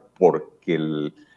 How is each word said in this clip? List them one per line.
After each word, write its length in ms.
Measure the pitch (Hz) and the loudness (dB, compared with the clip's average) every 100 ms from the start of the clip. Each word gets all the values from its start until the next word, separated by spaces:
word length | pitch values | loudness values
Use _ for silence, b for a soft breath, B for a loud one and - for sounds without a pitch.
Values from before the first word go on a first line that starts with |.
| _ _ | _ _
porque 580 | 90 76 - _ - 80 | 2 2 -4 _ -4 -4
el, 380 | 78 76 76 b b | -4 -6 -8 b b